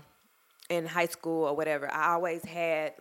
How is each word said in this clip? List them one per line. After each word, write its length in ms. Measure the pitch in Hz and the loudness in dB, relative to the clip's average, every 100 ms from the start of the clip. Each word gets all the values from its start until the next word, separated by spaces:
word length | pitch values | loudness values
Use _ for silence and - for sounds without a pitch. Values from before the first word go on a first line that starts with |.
| - _ _ _ _ _ - | -14 _ _ _ _ _ -2
in 180 | 175 160 | -2 0
high 180 | 175 170 | 0 0
school 400 | - 170 160 147 | -2 -2 0 2
or 100 | 143 | 2
whatever, 360 | 156 147 143 | 0 0 -2
I 200 | 156 156 | 0 2
always 300 | 170 175 165 | 2 0 -4
had, 500 | 165 170 165 156 151 - | -6 -4 0 0 -2 -6